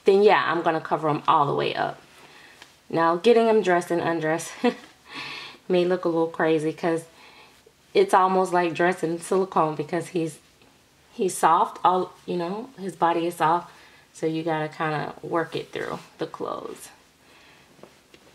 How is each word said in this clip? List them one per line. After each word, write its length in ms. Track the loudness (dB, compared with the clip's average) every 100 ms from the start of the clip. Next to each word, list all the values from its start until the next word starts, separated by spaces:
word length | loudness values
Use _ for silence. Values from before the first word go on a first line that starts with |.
| 4
then 180 | 6
yeah, 200 | 6 4 2
I'm 140 | 0
gonna 200 | 0 -2
cover 280 | -2 -2 0
'em 120 | 0 2
all 180 | 2 2
the 100 | 0
way 200 | -2 -2
up. 260 | -4 -6 -18 -20 -20 -20 -20 -20 -20 _ -6
Now, 220 | 0 0 2
getting 320 | 4 4 4
him 140 | 4
dressed 280 | 4 2 0
and 120 | -2
undressed 500 | -2 -2 -2 -4 -6 -4 -2 -2 -8 -20 -18
<laughs> 580 | -14 -12 -14 -16 -14 -2
may 160 | 0 2
look 180 | 0
a 60 | 0
little 180 | 0 0
crazy 460 | 0 2 2 0
'cause 320 | -2 -2 -2 -4 -16 -20 -20 -20 _ _ _ _
it's 200 | 2 4
almost 380 | 4 4 2 2
like 220 | 2 0
dressing 440 | 2 0 2 -2 -4
silicone 560 | -2 0 0 0 0 -2
because 340 | -6 -6 -4
he's, 300 | -4 -4 -6 _ _ _ _ _ _ _
he's 240 | -4 -4 2
soft, 420 | 4 4 2 0 2
all, 260 | 2 0 -8 -8
you 100 | -6
know, 340 | -4 -8 -10 -12
his 200 | -12 -2
body 300 | 0 0 -2
is 80 | 0
soft, 360 | 0 0 -2 -16 -20 -20 _
so 140 | -8 -4
you 180 | -4
gotta 240 | -4 -4 -4
kinda 460 | -6 -4 -4 -6 -10
work 340 | -6 -4 -4 -8
it 160 | -10
through 280 | -8 -8 -10 -12 -10
the 100 | -10
clothes. 640 | -8 -8 -8 -10 -14 -18 -20 _ _ _ -20 -20 -20 _ _ -20 _ _ -20 _